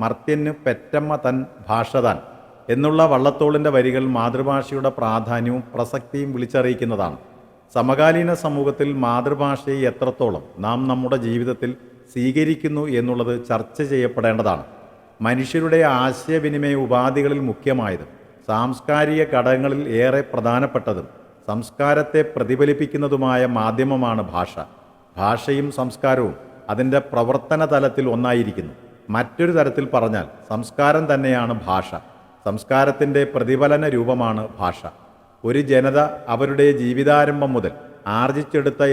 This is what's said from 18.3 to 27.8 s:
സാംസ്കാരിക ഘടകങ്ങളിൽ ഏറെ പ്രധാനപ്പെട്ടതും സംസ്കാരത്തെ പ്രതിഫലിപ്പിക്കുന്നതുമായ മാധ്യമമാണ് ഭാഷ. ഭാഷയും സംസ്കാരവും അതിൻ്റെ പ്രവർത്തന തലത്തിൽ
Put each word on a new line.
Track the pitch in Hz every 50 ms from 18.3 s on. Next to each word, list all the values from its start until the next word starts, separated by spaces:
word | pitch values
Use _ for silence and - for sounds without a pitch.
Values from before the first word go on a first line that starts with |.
| - - _ -
സാംസ്കാരിക | 107 110 120 127 123 - - - 147 151 151 151 156 156 151 - 135
ഘടകങ്ങളിൽ | 123 123 127 131 127 135 139 139 143 147 131 113 113
ഏറെ | 123 131 131 139 139 -
പ്രധാനപ്പെട്ടതും | - 117 110 117 120 127 135 - - 127 - 113 101 90 - - - - - - - - _ -
സംസ്കാരത്തെ | 104 117 113 - - - 143 143 147 151 151 151 156 151 151 156 -
പ്രതിഫലിപ്പിക്കുന്നതുമായ | 127 117 107 131 131 143 143 143 143 151 139 - 143 143 139 139 131 131 131 127 127 127 123 120
മാധ്യമമാണ് | 110 107 113 113 123 131 139 139 127 123 117 113 110 101 85 85
ഭാഷ. | 87 90 - - - 76 - - - - - _ _ _ _ _ 90
ഭാഷയും | 95 104 117 117 - 147 139 139 143 143 - -
സംസ്കാരവും | 127 123 - - - 135 131 127 117 95 - - - - - - - -
അതിൻ്റെ | 104 117 127 131 135 139 139 -
പ്രവർത്തന | - 120 117 120 131 135 - - 156 156 160 143 147
തലത്തിൽ | 135